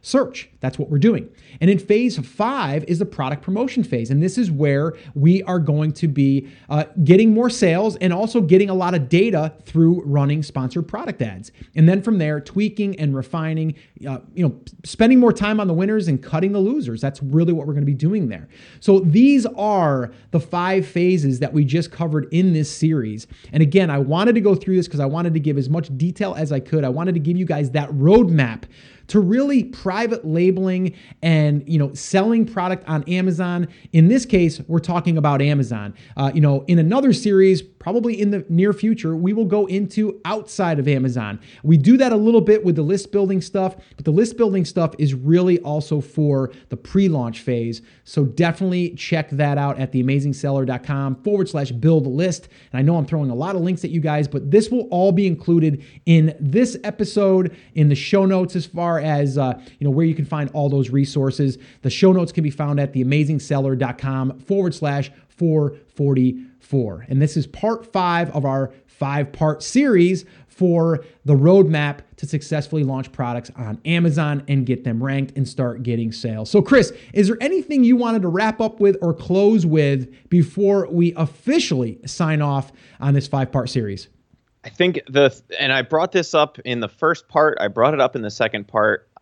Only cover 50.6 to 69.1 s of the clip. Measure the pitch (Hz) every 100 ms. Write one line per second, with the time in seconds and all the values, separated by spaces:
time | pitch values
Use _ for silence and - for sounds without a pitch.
50.6 | 131 123 - 139 139 131 208 202 185 156
51.6 | 135 120 151 160 135 135 185 170 - -
52.6 | _ 127 139 170 139 160 139 120 170 190
53.6 | 170 185 165 160 151 151 147 135 139 196
54.6 | 220 247 - 175 196 185 196 165 - 170
55.6 | 160 143 - - - 165 156 - 147 185
56.6 | 254 - 208 - 202 214 196 190 185 -
57.6 | - - 147 139 - 196 190 185 180 185
58.6 | - 170 175 165 156 147 143 135 131 120
59.6 | - - 143 135 165 156 139 151 143 151
60.6 | 143 139 120 139 139 147 135 131 139 127
61.6 | - _ 131 - 190 185 170 - 151 143
62.6 | 147 143 139 135 127 147 147 151 - 143
63.6 | 135 131 131 123 135 131 131 135 - 196
64.6 | 180 - 147 143 143 - _ - 170 156
65.6 | 143 143 _ - 143 131 127 127 - _
66.6 | _ 139 113 87 - 131 147 156 127 -
67.6 | 214 226 - 190 180 170 165 151 139 135
68.6 | 131 - _ _ 139